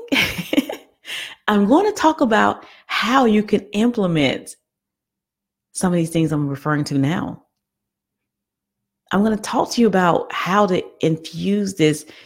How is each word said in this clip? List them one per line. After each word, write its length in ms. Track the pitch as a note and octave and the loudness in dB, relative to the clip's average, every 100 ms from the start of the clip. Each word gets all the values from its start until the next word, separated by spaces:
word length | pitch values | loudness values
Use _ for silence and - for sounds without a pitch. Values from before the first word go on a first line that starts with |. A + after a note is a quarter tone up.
| A#4 | -2
<laughs> 1400 | - - - - - - - - _ - - - - - | -2 -2 -4 -4 -2 -2 -4 -16 _ -14 -12 -14 -10 -2
I'm 180 | G#3 G3+ | 2 4
going 180 | D4 | 4
to 80 | G#4 | 2
talk 300 | G4+ D#4 D#4 | 0 0 2
about 420 | B3+ G#3+ G#3 G#3 - - - | 2 2 2 -2 -8 -20 -8
how 380 | - G#3 C4 | -6 0 2
you 180 | A#3+ G#3+ | 4 2
can 180 | G#3 G#3 - | 2 -2 -2
implement 840 | G#3 A#3 A#3 F#3+ D#3+ C3+ - - - _ _ _ _ _ _ _ _ _ _ _ | -2 0 0 0 2 0 -2 -8 -20 _ _ _ _ _ _ _ _ _ _ _
some 200 | - F#3 | -4 0
of 40 | F3 | 0
these 140 | D#3+ | 0
things 200 | E3 D#3+ | 0 0
I'm 180 | D3+ C#3+ | 0 -4
referring 360 | C#3 D3+ D3 | -4 -2 -2
to 140 | C#3+ C#3+ | -2 -2
now. 440 | C#3 E3+ - - _ _ _ _ _ _ _ _ _ _ _ _ _ _ _ _ - | 0 -2 -6 -10 _ _ _ _ _ _ _ _ _ _ _ _ _ _ _ _ -4
I'm 120 | F#3 | 0
gonna 140 | G#3+ G#3+ | 0 0
talk 340 | - A3+ - | -4 -4 -2
to 80 | - | 2
you 60 | A#3 | 2
about 460 | F#3 F3+ - - | 4 2 2 -2
how 340 | - - G3+ G#3 | -6 -2 2 2
to 180 | F3+ - - | 0 -4 -2
infuse 680 | E3 D#3+ - E3 F3 G3+ G3 | -2 -2 -6 -6 -2 -2 -2
this 320 | F#3+ D#3 D3+ - - | 0 2 0 -6 -20